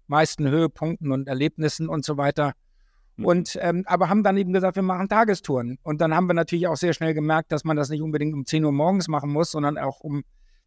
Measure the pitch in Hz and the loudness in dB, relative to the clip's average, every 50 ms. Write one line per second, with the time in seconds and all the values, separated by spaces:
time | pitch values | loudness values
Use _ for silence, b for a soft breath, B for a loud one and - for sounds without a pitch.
0 | _ - 143 151 160 - - - 151 135 139 165 165 156 - - 156 160 165 - | _ -2 2 2 2 2 0 -2 0 2 2 2 2 0 0 -4 -6 -6 -6 -4
1 | 160 139 131 135 135 139 135 131 147 160 - - 156 151 - - 160 160 160 156 | -4 -2 -2 -2 -2 -4 -2 -2 -2 -2 -2 -2 -2 -4 -2 -4 -6 -4 -4 -6
2 | 131 - 151 139 143 143 - - 147 139 - - _ _ _ _ _ _ _ _ | -4 -4 -4 0 0 0 0 0 -2 -2 -2 -6 _ _ _ _ _ _ _ _
3 | _ _ _ - - 180 175 180 - - - - - 175 170 175 185 - 180 170 | _ _ _ -4 0 2 2 2 0 -2 -6 -4 -2 0 0 -2 0 0 0 2
4 | 185 165 196 214 202 202 190 196 196 180 180 190 180 185 175 196 190 185 180 180 | 2 4 4 4 4 4 2 2 0 2 2 2 2 2 0 0 0 0 0 -2
5 | 196 196 208 220 233 214 196 - - - 139 123 120 120 127 - _ 151 151 151 | -2 0 2 2 4 4 2 0 -2 -2 -2 -2 -2 -4 -8 -10 _ -6 -2 0
6 | 170 160 160 170 185 175 175 170 165 - 175 170 175 175 160 147 - 175 156 - | 0 2 2 2 2 2 2 2 2 0 0 -2 0 -2 -2 0 0 0 0 0
7 | 165 160 156 156 151 156 156 160 165 - 160 147 - 160 156 147 143 135 156 147 | -2 -2 -2 0 0 2 2 0 0 -2 -4 -4 -2 0 0 0 0 -2 -2 -4
8 | 156 156 151 151 147 156 156 143 131 - 156 156 156 147 143 139 151 175 196 196 | -4 -2 -2 -2 -2 -2 -2 -4 -4 -2 0 2 2 2 2 4 2 2 2 2
9 | 175 160 156 147 139 147 143 151 170 - - 156 147 147 151 151 135 135 131 - | 0 0 -2 -2 -2 -2 0 0 0 0 -2 -2 -2 -2 -2 -2 -4 -6 -6 -8
10 | - 156 143 143 - - _ _ - _ _ _ _ | -8 -6 -6 -6 -6 -8 _ _ -20 _ _ _ _